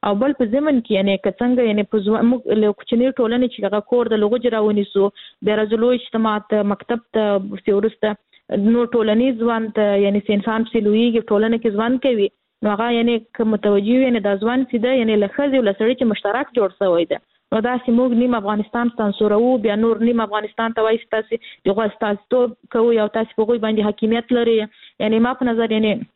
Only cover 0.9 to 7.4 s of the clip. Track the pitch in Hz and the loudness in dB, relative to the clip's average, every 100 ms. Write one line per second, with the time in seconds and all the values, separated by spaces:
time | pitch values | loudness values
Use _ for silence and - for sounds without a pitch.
0.9 | 202 196 190 202 190 247 247 233 208 202 | 0 0 0 -2 -2 0 2 0 0 0
1.9 | 220 196 220 233 247 - 214 214 202 - | -2 0 2 2 0 0 0 0 -2 -2
2.9 | 233 254 262 233 240 247 233 196 208 202 | 0 0 0 -2 0 -2 -2 -4 -4 -2
3.9 | 247 226 220 208 240 240 220 214 208 202 | -2 0 0 0 0 -2 0 0 0 -2
4.9 | 202 196 - - _ 196 214 214 220 240 | 0 0 -2 -20 _ -2 -2 0 0 2
5.9 | 247 - 226 220 208 208 214 202 202 - | 0 -2 -2 0 -2 -2 -2 0 -4 -4
6.9 | 240 _ 220 214 202 | -8 _ -2 0 0